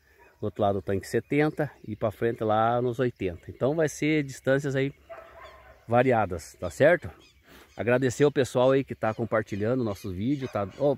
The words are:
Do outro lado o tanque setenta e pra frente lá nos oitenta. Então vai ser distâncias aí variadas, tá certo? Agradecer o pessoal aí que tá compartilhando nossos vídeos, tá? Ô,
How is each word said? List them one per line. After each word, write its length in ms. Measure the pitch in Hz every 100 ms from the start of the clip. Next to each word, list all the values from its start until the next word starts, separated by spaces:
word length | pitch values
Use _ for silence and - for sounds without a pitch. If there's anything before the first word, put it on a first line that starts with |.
| _ _ - _
Do 40 |
outro 180 | 107 -
lado 160 | 101 98
o 40 |
tanque 260 | - 98 -
setenta 600 | 117 - 143 151 151 147 - -
e 100 | 104
pra 160 | 113
frente 320 | - 117 117
lá 360 | 110 107 113 120
nos 200 | 123 117
oitenta. 500 | 127 - 92 87 -
Então 240 | - 123
vai 140 | 160 151
ser 340 | - 151 156
distâncias 540 | 139 127 - 139 143 135
aí 160 | 139 - - - - - - - - - -
variadas, 640 | 120 127 113 98 90 - -
tá 100 | 87
certo? 400 | - 147 175 90 - - _ _ - - -
Agradecer 480 | 101 127 131 -
o 60 | 143
pessoal 420 | 143 120 127 131
aí 120 | 135
que 100 | 131
tá 200 | 117 110
compartilhando 680 | 110 113 110 110 98 107 131
nossos 300 | 113 98 107
vídeos, 400 | 90 117 143 131
tá? 160 | 107 98 -
Ô, 180 | 143